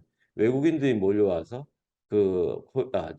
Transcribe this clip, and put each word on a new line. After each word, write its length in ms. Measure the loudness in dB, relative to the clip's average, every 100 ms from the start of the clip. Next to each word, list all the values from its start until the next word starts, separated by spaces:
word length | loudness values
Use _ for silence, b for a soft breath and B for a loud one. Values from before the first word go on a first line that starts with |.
| -14 _ _ -2
외국인들이 580 | 0 2 0 2 0 2
몰려와서 720 | 2 2 2 0 -6 -12 -14 _ _ _ _
그 480 | 2 2 2 -2 -4 -6
호-, 160 | -6 -4
아, 200 | -4 -6